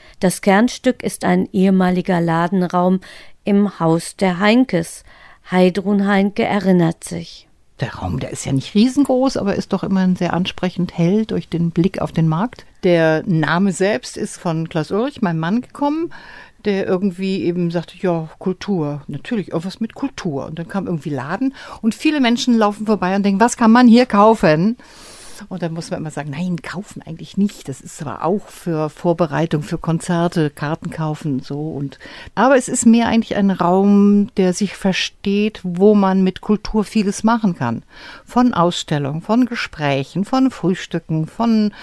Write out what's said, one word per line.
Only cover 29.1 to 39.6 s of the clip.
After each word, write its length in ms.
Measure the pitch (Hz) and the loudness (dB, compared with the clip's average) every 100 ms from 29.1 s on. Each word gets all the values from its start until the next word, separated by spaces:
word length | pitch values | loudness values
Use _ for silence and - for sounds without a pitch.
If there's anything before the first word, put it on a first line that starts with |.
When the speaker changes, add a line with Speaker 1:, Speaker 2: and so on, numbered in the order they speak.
| 170 160 143 160 151 | 0 0 0 0 -2
Speaker 2:
für 160 | - 165 | -4 -6
Konzerte, 720 | - 165 - 170 170 175 151 | -2 -2 -2 -2 0 0 -2
Karten 400 | - 147 165 165 | -4 -6 -6 -8
kaufen 420 | - 156 151 156 131 | -6 -6 -4 -4 -4
und 80 | - | -6
so." 240 | 143 156 | -8 -6
Und, 280 | 143 139 - - - - | -6 -8 -10 -20 -20 -8
aber 240 | - 240 254 | 0 4 4
es 100 | - | 2
ist 160 | 247 | 2
mehr 240 | 233 233 233 | 4 6 4
eigentlich 280 | 226 214 208 | 0 0 0
ein 140 | 196 | 0
Raum, 800 | 180 175 185 202 202 202 202 202 - | 2 2 4 4 6 6 4 2 0
der 160 | 185 | 0
sich 240 | 175 196 - | 0 -4 -2
versteht, 840 | 190 175 - - 202 202 214 - | -2 -2 -4 -6 -2 0 -2 -4
wo 320 | 180 175 208 | -6 2 4
man 280 | 208 190 190 | 6 4 2
mit 200 | 185 - | 2 0
Kultur 420 | - 208 - 214 | -2 -2 0 -2
vieles 400 | 190 220 196 - | 0 0 -2 0
machen 320 | 220 233 214 165 | 0 2 0 -2
kann. 280 | 123 113 - - - - - | -4 -4 -10 -20 -20 -20 -4
Von 260 | 240 247 | 0 2
Ausstellungen, 680 | - 175 - - 147 139 156 | 2 0 0 -4 -4 -2 -4
von 240 | - 233 247 | 0 0 0
Gesprächen, 800 | 233 | -2